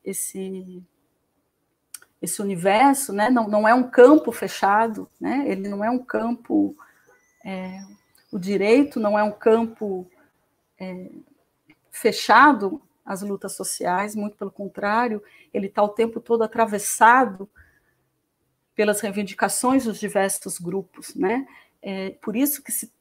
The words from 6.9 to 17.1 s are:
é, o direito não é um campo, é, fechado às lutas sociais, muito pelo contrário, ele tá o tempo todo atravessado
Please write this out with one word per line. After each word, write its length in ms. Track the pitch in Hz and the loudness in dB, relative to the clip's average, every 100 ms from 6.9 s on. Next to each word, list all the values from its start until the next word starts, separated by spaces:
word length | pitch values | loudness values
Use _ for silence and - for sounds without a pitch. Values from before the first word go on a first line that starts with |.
| _ _ _ _ _ 190 | _ _ _ _ _ -12
é, 360 | 190 185 190 196 208 _ _ _ | -10 -10 -14 -18 -20 _ _ _
o 80 | 208 | -10
direito 640 | 185 202 202 247 285 240 | -4 0 4 4 4 0
não 180 | 208 208 | -2 0
é 60 | |
um 80 | 214 | 0
campo, 760 | 214 226 226 226 226 208 185 180 _ _ _ _ _ _ - | 0 2 2 0 -6 -8 -8 -10 _ _ _ _ _ _ -16
é, 320 | 185 180 185 - - _ _ _ _ _ _ | -14 -14 -16 -20 -20 _ _ _ _ _ _
fechado 920 | - 220 208 - 214 285 233 196 285 _ _ - | -2 -2 -2 4 6 6 4 -2 -6 _ _ -12
às 160 | 190 | -10
lutas 320 | 202 196 196 | -6 -8 -8
sociais, 640 | - 190 - 175 180 208 214 | -10 -8 -6 -2 -2 -4 -6
muito 180 | 208 - | -8 -8
pelo 160 | 196 | -12
contrário, 720 | - 196 - 202 220 247 214 - _ _ | -10 -14 -6 -2 0 0 -4 -10 _ _
ele 160 | 208 196 | -6 -4
tá 120 | - | 0
o 60 | 208 | 0
tempo 320 | 208 226 226 | 0 -2 -4
todo 240 | - 233 | -2 0
atravessado 1080 | 220 - 214 208 - - 226 | 0 0 0 0 -4 4 6